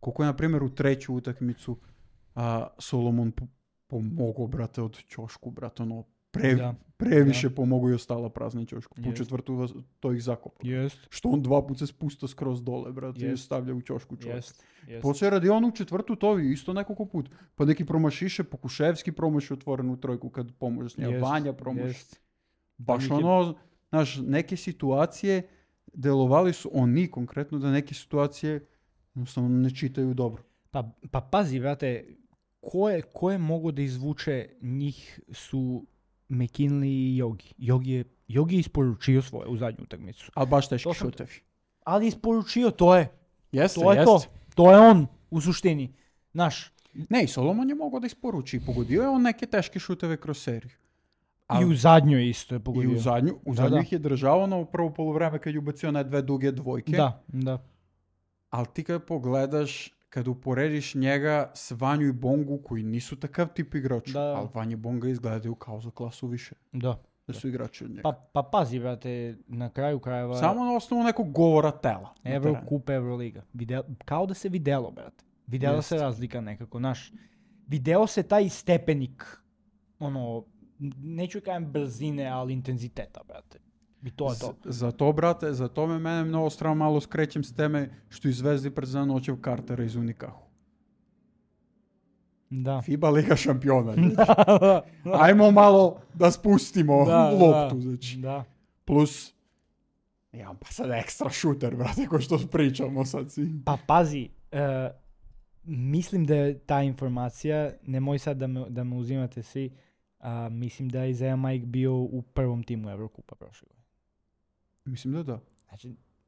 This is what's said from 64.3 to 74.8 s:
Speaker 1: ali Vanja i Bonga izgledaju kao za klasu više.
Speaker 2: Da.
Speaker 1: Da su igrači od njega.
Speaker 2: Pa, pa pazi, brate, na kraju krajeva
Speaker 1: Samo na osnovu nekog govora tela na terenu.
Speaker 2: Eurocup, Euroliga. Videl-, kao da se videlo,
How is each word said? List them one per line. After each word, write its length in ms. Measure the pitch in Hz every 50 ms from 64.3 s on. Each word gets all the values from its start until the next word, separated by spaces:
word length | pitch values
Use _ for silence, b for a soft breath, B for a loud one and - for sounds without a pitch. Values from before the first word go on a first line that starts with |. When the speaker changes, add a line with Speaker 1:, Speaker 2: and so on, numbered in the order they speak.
| 143
Speaker 1:
ali 140 | 110 104 104 -
Vanja 180 | 113 113 113 117
i 40 |
Bonga 320 | 110 110 120 123 120 113 127
izgledaju 460 | 131 120 117 113 110 113 107 117 117
kao 260 | - - - 110 110
za 100 | 113 117
klasu 360 | - - 120 117 - - -
više. 280 | 120 120 120 - - - - _ _ -
Speaker 2:
Da. 300 | 127 123 127 117 - - _ _ _ _
Speaker 1:
Da 60 | - 120
su 160 | - - 135
igrači 360 | 123 123 120 110 - - 110
od 60 | 107
njega. 120 | 110 - -
Speaker 2:
Pa, 100 | 156 131 - - _ -
pa 100 | 143 139
pazi, 340 | - - 208 165 120 123 127
brate, 580 | 120 127 123 120 - 127 123 120 117 117 113 - - -
na 200 | 120 117 123 117
kraju 300 | - 135 139 147 147 131
krajeva 360 | - 127 123 123 123 120 123
Speaker 1:
Samo 280 | 123 147 165 202 240 247
na 80 | 247 240
osnovu 300 | 233 233 - 247 240 233
nekog 300 | 233 226 - 220 160 139
govora 380 | 156 170 165 156 151 151 151 143
tela 280 | - - 127 107 92 95 - -
na 80 | _ -
terenu. 220 | 127 135 139 135 151
Speaker 2:
Eurocup, 420 | 151 127 - - 143 143 127 -
Euroliga. 520 | 139 131 123 123 123 120 120 117 101 101 - _ -
Videl-, 420 | 120 120 113 123 131 131 143 127 -
kao 280 | - - 143 160 190
da 80 | 190 190
se 140 | - - 196
videlo, 420 | 180 185 151 143 139 135